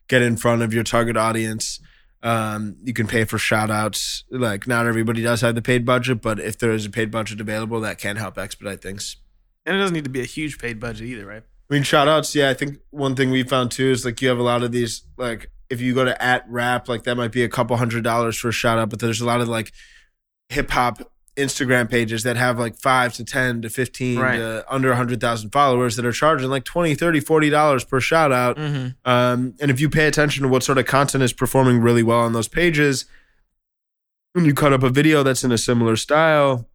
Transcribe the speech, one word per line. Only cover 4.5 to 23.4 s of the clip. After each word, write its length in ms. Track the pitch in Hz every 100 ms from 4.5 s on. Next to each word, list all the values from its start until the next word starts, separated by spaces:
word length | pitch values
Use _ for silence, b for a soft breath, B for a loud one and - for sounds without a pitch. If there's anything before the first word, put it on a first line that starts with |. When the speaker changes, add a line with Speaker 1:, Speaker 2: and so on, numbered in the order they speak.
| 101 123
Speaker 1:
not 200 | 120 117
everybody 340 | 113 113 113
does 220 | 113 117
have 120 | 120
the 60 | 117
paid 240 | 110 123
budget, 380 | 120 127 123 117
but 180 | 113 104
if 180 | 87 104
there 140 | 117
is 140 | 110 104
a 40 |
paid 200 | 113 110
budget 320 | 113 107 107
available, 400 | 107 107 110 113
that 160 | 107 87
can 180 | 101 104
help 220 | 101 95
expedite 420 | 95 - 104 92
things. 360 | 92 98 - - _ _ _ _ 156
Speaker 2:
And 100 | 196
it 40 |
doesn't 120 | 196
need 120 | 170
to 60 | 139
be 120 | 131
a 20 |
huge 320 | 120 - 156 135
paid 220 | 120 113
budget 280 | 117 110 117
either, 180 | 120 98
right? 160 | 107 - _ -
Speaker 1:
I 60 |
mean, 80 | 143
shout 240 | 135 156 143
outs, 260 | 156 147
yeah, 160 | 147 139
I 60 |
think 240 | 127 143 139 _
one 260 | 147 135 131
thing 160 | 131
we 100 | 131
found 300 | 127 131 123
too 180 | - 131
is, 140 | 123
like, 180 | 123 -
you 60 | 131
have 100 | 123
a 40 |
lot 180 | 120 120
of 80 | 120
these, 320 | 120 117 - - -
like, 340 | 123 110 - - -
if 120 | 123
you 140 | 127
go 100 | 127
to 180 | 127 -
at 260 | 123 127 104
rap, 400 | 120 120 123 -
like, 140 | 113
that 140 | - 123
might 160 | 117
be 100 | 123
a 60 | 117
couple 280 | - 117 120
hundred 280 | 123 117
dollars 320 | 117 117 117 110
for 140 | 123
a 20 |
shout 260 | 107 123 113
out, 100 | 110
but 120 | 104
there's 200 | 113 110
a 60 | 120
lot 140 | 120
of, 80 | 117
like, 240 | 113 107 b b b b b _ _ -
hip 220 | 127 -
hop 400 | - 123 110 - _ _ -
Instagram 540 | 139 - 131 127 113
pages 320 | 120 113 113
that 140 | 120 117
have, 200 | 127 120
like, 200 | 117 -
five 380 | 135 127 123
to 100 | -
ten 380 | 113 139